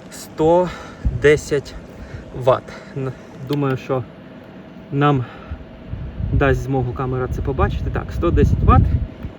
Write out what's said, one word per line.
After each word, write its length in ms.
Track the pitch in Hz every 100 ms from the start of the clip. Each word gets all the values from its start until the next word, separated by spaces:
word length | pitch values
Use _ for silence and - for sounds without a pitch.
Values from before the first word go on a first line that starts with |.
| -
сто 580 | - - - 156 175 180 - - - - -
десять 520 | 143 147 - 143 - - - - - - - 127
ватт. 200 | 127 120 - - - 139
Н-, 140 | 131 - - - 131
думаю, 300 | 143 139 127
що 260 | - 131 107 - - - - - - - -
нам 340 | 139 147 135 117 - - - - - - - - - -
дасть 300 | - 139 127
змогу 320 | 127 135 123
камера 340 | 127 127 127 127 -
це 60 |
побачити. 500 | 143 139 202 - -
Так, 120 | - - -
сто 160 | 170
десять 320 | 160 139 -
ватт. 200 | - 254 - - - - -